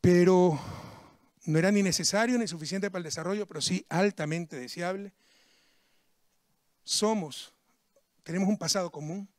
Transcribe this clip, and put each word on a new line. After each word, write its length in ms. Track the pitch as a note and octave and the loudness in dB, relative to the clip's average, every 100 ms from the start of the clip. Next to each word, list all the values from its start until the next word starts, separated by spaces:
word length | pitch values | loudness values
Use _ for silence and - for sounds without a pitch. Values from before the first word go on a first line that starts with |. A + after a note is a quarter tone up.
Pero 600 | F3 F3 F3+ F#3 F3+ D3 - - - - - _ _ _ - | 6 6 8 8 6 2 -6 -14 -16 -20 -20 _ _ _ 0
no 120 | D#3 | 2
era 120 | F3+ | 4
ni 100 | G#3 | 4
necesario 560 | G3 D#3+ E3 G3 A#3 B3 | 2 0 0 0 2 0
ni 80 | G#3+ | -2
suficiente 440 | E3 D3+ F#3+ G3 | -6 -8 -4 -4
para 80 | F#3 | -6
el 60 | |
desarrollo, 420 | D#3+ D3+ E3 G#3 G3+ | -8 -6 -4 -4 -6
pero 140 | D3+ | -6
sí 260 | - F#3 - | -2 -2 -2
altamente 680 | E3 G3+ - D3+ E3 E3 D3 | 2 2 0 -4 -4 -6 -10
deseable. 560 | B2 - F3 F#3+ G3+ _ _ _ _ _ _ _ _ _ _ _ _ _ _ _ _ _ | -12 -8 -6 -6 -10 _ _ _ _ _ _ _ _ _ _ _ _ _ _ _ _ _
Somos, 680 | - - G#3+ A3 D#3 - - _ _ _ _ _ _ _ | -6 0 0 0 -4 -10 -16 _ _ _ _ _ _ _
tenemos 260 | - E3+ G3 | -8 -2 0
un 100 | G#3+ | 0
pasado 320 | D#3+ G3 F3 | 0 -2 -2
común 380 | D#3 D3+ F#3 G3 | -8 -10 -10 -12